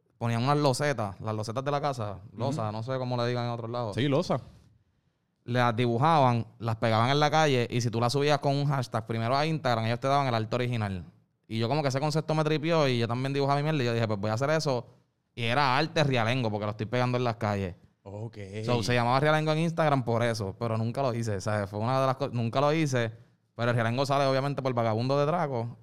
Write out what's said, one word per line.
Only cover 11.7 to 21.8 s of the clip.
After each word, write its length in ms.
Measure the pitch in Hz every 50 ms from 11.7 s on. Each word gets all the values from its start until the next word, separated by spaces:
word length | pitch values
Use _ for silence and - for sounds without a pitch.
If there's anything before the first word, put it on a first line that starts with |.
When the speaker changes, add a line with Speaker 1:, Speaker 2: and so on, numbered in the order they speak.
| 135 156
Speaker 1:
que 80 | 147 135
ese 100 | 123 139
concepto 340 | 143 156 147 160 143 - 156
me 120 | 156 156
tripió 420 | 151 156 147 135 165 170 160 147 135
y 100 | 123 117
yo 80 | 117 107
también 240 | 117 123 131 135 139
dibujaba 240 | 139 139 139 139 143
mi 60 | 143
mierda 200 | - - 139 123
y 20 |
yo 80 | 120 117
dije, 140 | 117 117 104
"Pues 120 | 107 98
voy 80 | 95 107
a 40 | 110
hacer 140 | 110 135 143
eso". 360 | 156 160 147 147 131 120 113 - - _ _ _ _ _ _ _ -
Y 80 | - 120
era 340 | 117 120 139 147 131 123 139
arte 240 | 160 165 165 165 147
realengo 440 | 139 127 120 110 110 127 131 123 110
porque 160 | 104 104 104
lo 60 | 104
estoy 140 | 104 - 110
pegando 320 | 104 123 123 123 123 123 123
en 80 | 127
las 100 | 120 110
calles. 400 | 113 113 104 104 101 98 90 85 - _ - _ _ -
Speaker 2:
Ok. 340 | 98 95 104 113 117 104 104 101 95 98 107 110
Speaker 1:
So, 160 | 120 123 120 104
se 100 | 104 123
llamaba 260 | 123 117 120 127 135
Realengo 320 | 147 151 156 156 156 156
en 80 | 156 156
Instagram 440 | 165 170 165 165 160 151 - 175 113
por 180 | 117 113 113 120
eso, 320 | 120 113 110 107 95 - -
pero 200 | 117 117 110 113
nunca 240 | 113 117 117 135
lo 120 | 139 127 113
hice, 280 | 117 113 113 101 92
¿sabes? 280 | - 107 104 107 101 95
Fue 100 | 104
una 200 | 107